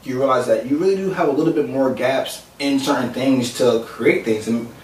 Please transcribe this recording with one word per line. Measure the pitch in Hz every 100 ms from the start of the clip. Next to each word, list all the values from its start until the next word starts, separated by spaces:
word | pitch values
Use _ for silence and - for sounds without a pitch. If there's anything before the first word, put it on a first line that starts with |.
you | 131 127
realize | 135 123 120
that | 113 131
you | 147
really | 190 196
do | 190
have | 170 156
a |
little | 139 160
bit | 151 127
more | 131 131
gaps | 113 127 135 - - - -
in | 139 139
certain | - 131 117
things | 127 131 127 117 -
to | - 113 -
create | - 113 -
things. | 117 107 113
And | 117 117 -